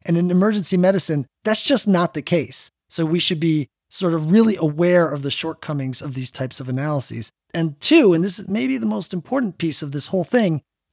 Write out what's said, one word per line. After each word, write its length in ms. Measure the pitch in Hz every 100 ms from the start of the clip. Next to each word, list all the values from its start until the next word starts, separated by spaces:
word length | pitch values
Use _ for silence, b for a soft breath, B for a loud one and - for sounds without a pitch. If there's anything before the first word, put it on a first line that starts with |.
and 140 | - 170
in 120 | 180
emergency 440 | 180 208 208 165 185
medicine, 500 | 185 196 - 147 127 _
that's 180 | 220 220
just 240 | - 262 208
not 260 | 185 175
the 60 | 151
case. 500 | 139 175 131 - - _ _
So 160 | - 160
we 140 | 170
should 200 | - 165
be 280 | 165 156 131 _ _
sort 240 | - 180
of 200 | 165 156
really 240 | 208 226 190
aware 520 | 156 147 175 180 160
of 140 | 147
the 80 | 139
shortcomings 720 | - 160 156 - 147 131 127
of 120 | 147
these 180 | 131 127
types 260 | - 127 -
of 80 | 131
analyses. 640 | 131 147 147 - 113 110 - _
And 240 | 165 165 143
two, 320 | - 330 220
and 120 | 165
this 160 | 190 180
is 80 | 185
maybe 280 | 208 262 262
the 100 | 220
most 280 | 214 -
important 420 | 180 - 269 226 -
piece 260 | 165 143
of 100 | 147
this 160 | 143 -
whole 160 | 190
thing, 380 | - 247 202 151 - _ _